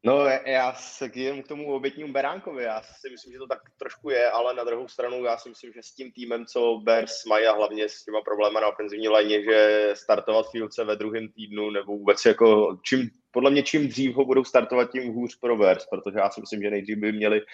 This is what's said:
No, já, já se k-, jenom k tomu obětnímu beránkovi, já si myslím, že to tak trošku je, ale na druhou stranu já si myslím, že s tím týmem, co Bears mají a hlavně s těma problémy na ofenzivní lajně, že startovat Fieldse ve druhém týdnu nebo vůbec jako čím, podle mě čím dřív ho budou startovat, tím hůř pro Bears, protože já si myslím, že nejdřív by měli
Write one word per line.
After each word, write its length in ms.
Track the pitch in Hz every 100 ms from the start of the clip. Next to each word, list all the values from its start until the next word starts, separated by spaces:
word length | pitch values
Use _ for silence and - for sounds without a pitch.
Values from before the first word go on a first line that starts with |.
No, 220 | 113 139 139
já, 240 | 131 131
já 240 | 131 127
se 360 | 127 - - 131
k-, 80 | 123
jenom 260 | 131 139
k 40 | 135
tomu 260 | 147 147
obětnímu 400 | 135 139 139 151
beránkovi, 500 | 139 135 185 190 139
já 180 | 117 110
si 280 | - - 131
myslím, 220 | 127 127
že 60 | 127
to 80 | 131
tak 120 | 131 _ _
trošku 320 | 120 - 147
je, 220 | 127 120
ale 220 | 113 120
na 100 | 123
druhou 240 | 120 117 127
stranu 360 | - 123 123
já 140 | 123 113
si 120 | 127
myslím, 240 | 110 123
že 60 | 113
s 120 | - -
tím 160 | 131
týmem, 340 | 120 120 117 113
co 360 | 123 117 113
Bears 420 | 110 113 110 - 110
mají 160 | 107 110
a 100 | 107
hlavně 340 | 107 107 107
s 140 | -
těma 140 | - 107 107
problémy 300 | 104 104 110
na 60 | 107
ofenzivní 400 | 104 107 104 110
lajně, 360 | 107 107 107
že 460 | 104 110 107 107 104
startovat 520 | 101 - 107 - 110 110
Fieldse 320 | 113 107 -
ve 120 | 107 104
druhém 320 | 107 113 110
týdnu 420 | 110 104 104 104
nebo 280 | 101 101 104
vůbec 280 | 101 98 117
jako 520 | 104 113 107 104 90
čím, 260 | - 131 120 _ _
podle 200 | 123 135
mě 120 | 143
čím 240 | 139 160 143
dřív 280 | 117 135 123
ho 100 | 131
budou 180 | 131
startovat, 480 | 127 127 113 123 120
tím 220 | 127 127
hůř 260 | 117 120 -
pro 180 | 123 113
Bears, 280 | 98 92 -
protože 340 | 95 101 101
já 100 | 98
si 120 | -
myslím, 200 | 107 107
že 80 | 101
nejdřív 280 | 101 98 107
by 140 | 107
měli 300 | 107 107 107 -